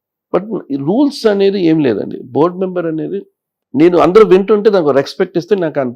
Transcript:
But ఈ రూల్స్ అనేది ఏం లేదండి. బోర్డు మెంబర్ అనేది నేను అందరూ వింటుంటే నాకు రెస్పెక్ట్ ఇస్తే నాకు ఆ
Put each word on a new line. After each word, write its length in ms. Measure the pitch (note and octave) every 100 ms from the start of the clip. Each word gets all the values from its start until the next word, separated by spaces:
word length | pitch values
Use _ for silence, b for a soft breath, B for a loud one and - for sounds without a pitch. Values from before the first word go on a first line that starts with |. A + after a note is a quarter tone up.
| _ _ _
But 280 | F3 G#3 G#3 -
ఈ 60 | C#3
రూల్స్ 500 | C#3 G#3+ D4 - A3
అనేది 400 | G3+ G3 G3 E3+
ఏం 140 | D#3+
లేదండి. 420 | C#3 G2+ - -
బోర్డు 340 | B2+ B2 E3 F3+
మెంబర్ 280 | F#3+ F3+ E3
అనేది 400 | D#3 D3+ F#3+ G3 _ _ _ _
నేను 240 | B2+ E3 F3
అందరూ 260 | D3+ F#3+ G#3
వింటుంటే 440 | F#3 G3 G#3+ G#3+
నాకు 200 | G3 D3+
రెస్పెక్ట్ 480 | C3 C#3 - B2+ E3+
ఇస్తే 160 | D#3+ G3+
నాకు 240 | E3 C#3+
ఆ 120 | C3